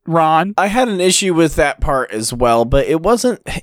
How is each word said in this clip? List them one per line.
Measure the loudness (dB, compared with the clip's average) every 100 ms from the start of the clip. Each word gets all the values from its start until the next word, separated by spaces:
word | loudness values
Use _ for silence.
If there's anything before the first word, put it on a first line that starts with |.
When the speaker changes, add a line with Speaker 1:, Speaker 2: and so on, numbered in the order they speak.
| -2
Speaker 1:
Ron." | 0 2 2 0 -2
Speaker 2:
I | -2
had | 0 -2
an | 0
issue | 0 0 0 2
with | 2 2
that | -2 -2
part | -2 -2 -4
as | -6 -6
well, | 0 2 2 2
but | 2 2
it | 0
wasn't, | 0 0 0 -4 -8 -8